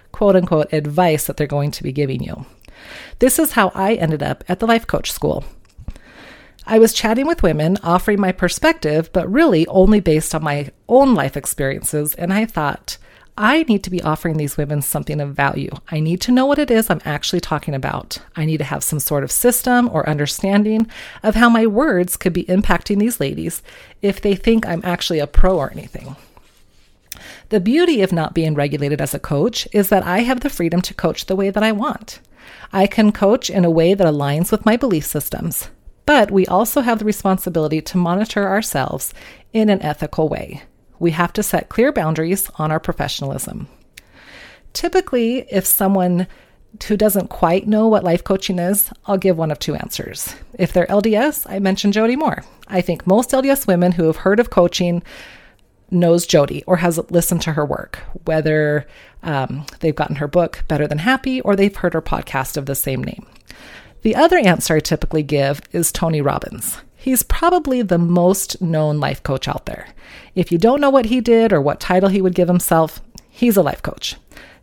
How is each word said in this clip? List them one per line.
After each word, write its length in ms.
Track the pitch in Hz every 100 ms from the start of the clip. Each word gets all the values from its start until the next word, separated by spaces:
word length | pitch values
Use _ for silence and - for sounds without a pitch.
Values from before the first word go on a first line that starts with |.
| _
quote-unquote 640 | - 208 185 175 160 147
advice 540 | 156 147 151 180 156 -
that 100 | -
they're 100 | 147
going 240 | 143 147
to 140 | -
be 80 | 147
giving 280 | 135 139 131
you. 260 | - - - - - - - - - -
This 180 | 254 -
is 140 | 311
how 180 | - 190 -
I 180 | 190
ended 300 | 226 165 156
up 180 | - 127 -
at 100 | 180
the 80 | 226
life 220 | 226 -
coach 240 | - -
school. 320 | - 147 - - - _ - - - - - - - - - -
I 140 | 220
was 120 | 226
chatting 360 | - 220 226 277
with 160 | 339
women, 340 | 196 156 156 196
offering 360 | 170 180 - 202
my 120 | 190
perspective, 760 | 180 175 - 311 320 151 151 165
but 180 | 185 170
really 360 | 226 330 170 170
only 320 | 190 185 214
based 340 | 180 156 156
on 80 | 160
my 280 | 151 143 139 - -
own 260 | 240 277
life 220 | 202 139 143
experiences, 800 | - - 139 139 - 151 147
and 180 | - 170
I 120 | 196
thought, 540 | 226 - 147 - - - - - - -
"I 280 | 214 302
need 180 | 320 220
to 60 | -
be 120 | 180
offering 340 | 160 156 170 156
these 200 | 147 -
women 260 | 147 147
something 380 | 139 151 147 147
of 140 | 143
value. 360 | 139 139 - - - -
I 100 | 156
need 200 | 160 180
to 100 | -
know 140 | 247 262
what 120 | 285
it 120 | 294
is 200 | 226 220
I'm 100 | 165
actually 360 | - 147 - 180
talking 340 | - 151 -
about. 440 | 135 131 - - - - -
I 80 |
need 140 | 156 156
to 60 |
have 200 | 139 143
some 160 | - 151
sort 240 | - 147
of 80 | 139
system 560 | - 240 240 - 247 240
or 160 | 160 -
understanding 800 | 151 147 - 196 202 208 220 226 - - -
of 120 | 214
how 140 | 220 240
my 180 | 233 226
words 500 | 208 311 185 180 -
could 160 | 180
be 120 | 170
impacting 540 | 165 185 - 175 - 202
these 220 | 220 -
ladies 420 | 139 - 165 - - - - -
if 200 | 202 190
they 160 | 208 190
think 300 | - 226 -
I'm 160 | 165
actually 340 | 180 175 - 160
a 80 | 143
pro 300 | - 185 185
or 160 | 135
anything." 420 | 160 139 - 127 139 - - - _ _ _ _ _ _ - - - -
The 120 | 214
beauty 420 | 180 294 359 269
of 100 | 190
not 220 | 170 156
being 200 | - 156
regulated 460 | 147 143 143 143 147
as 140 | 147
a 40 | 147
coach 480 | - 143 208 233 -
is 160 | 208 190
that 180 | 196 -
I 140 | 180
have 200 | 240 262
the 100 | 285
freedom 300 | - 170 170
to 120 | -
coach 320 | - 175 - -
the 100 | 190
way 140 | 196
that 120 | 202
I 100 | 214
want. 480 | 208 269 - - - _ _ - - -
I 140 | 190 202
can 260 | - 214
coach 380 | - 202 240 -
in 140 | 202
a 60 | 170
way 240 | 165 165
that 120 | 196 170
aligns 460 | 147 143 147 175
with 140 | 214 -
my 100 | 233
belief 300 | 262 165 147
systems, 600 | 151 - - 165 - - - - -
but 260 | - 294 208
we 140 | 196 185
also 360 | 180 220 294
have 160 | 240 226
the 60 |
responsibility 760 | 214 202 196 190 - 165 151 156
to 160 | - 185
monitor 500 | 170 180 214 - 196
ourselves 680 | 196 220 147 131 - - - - - _
in 180 | 220 214
an 100 | 190
ethical 480 | 156 151 151 - 156
way. 340 | - - - - _ _ -
We 140 | 170
have 200 | 160 175
to 80 | -
set 260 | 208 185 -
clear 240 | - 254
boundaries 580 | 294 160 160 165 190 - -
on 140 | 156
our 80 | 156
professionalism. 880 | - - 143 - 139 139 - - 139 - _ - - - - - - - -
Typically, 720 | - 339 370 359 240 226 254 -
if 160 | 202 185
someone 600 | - 190 196 180 180 180 - _ _ _ - -
who 100 | 214
doesn't 320 | 214 196 175
quite 400 | - 175 185 214
know 200 | 214 220
what 160 | 214
life 200 | 180 170
coaching 340 | - 190 - 180
is, 320 | 175 202 - - -
I'll 120 | 196
give 180 | 190 165
one 140 | 160
of 80 | 151
two 160 | -
answers. 600 | - - - - - - - - -
If 140 | 277
they're 180 | 180 170
L 100 | 202
D 140 | 214
S, 320 | 208 277 294 -
I 100 | 196
mentioned 340 | 190 196 202
Jody 240 | 202 226 262
Moore. 280 | 311 - - - -
I 120 | 190
think 260 | 175 160 -
most 280 | 202 247
L 80 | 262
D 80 | 269
S 160 | 277 -
women 260 | 175 180
who 120 | 175
have 140 | 160 156
heard 220 | 190 208
of 100 | 233
coaching 520 | - 175 - 175 175 - - - - - _ _ _ _
knows 340 | 180 170 170
Jody 400 | - 165 143 143 -
or 120 | 175
has 200 | 175 165 -
listened 320 | 170 - 170
to 100 | -
her 140 | 151 147
work, 320 | - - - - -
whether, 640 | - 160 156 156 151 147 - - - -
um, 440 | - 139 131 135 151 -
they've 140 | 160
gotten 220 | 151 151 143
her 120 | 147
book, 360 | 180 170 - -
Better 200 | 147 147
Than 120 | 147
Happy, 420 | 190 262 277 254
or 120 | 226
they've 220 | 196 196 202
heard 180 | 180
her 60 | 160
podcast 560 | - 160 - 135 131 -
of 100 | 139
the 80 |
same 300 | 139 - 131
name. 220 | - - - - - - - - - -
The 160 | 220 226
other 220 | 330 359
answer 380 | 208 165 - 156
I 40 |
typically 420 | - 160 - 160
give 380 | 147 147 139 143 -
is 220 | 175 165
Tony 300 | - 165 156
Robbins. 560 | 139 - - - - - - _
He's 260 | - 254
probably 600 | - - 330 359 285 254
the 160 | 208 175
most 640 | 170 175 175 202 - -
known 380 | 170 160 151 151
life 220 | 139 139
coach 240 | - 135 -
out 200 | - -
there. 220 | - - - - - -
If 160 | - 175
you 60 | 170
don't 240 | 226 277
know 80 | 285
what 180 | 269 226
he 140 | 254
did 320 | 233 226 226
or 80 | 175
what 180 | 139 143
title 300 | - 185 196
he 140 | 190
would 120 | 185
give 140 | 180 175
himself, 540 | 180 - 165 160 - - - -
he's 280 | - 240 202
a 60 |
life 200 | 151 -
coach. 340 | - - - - _ - - -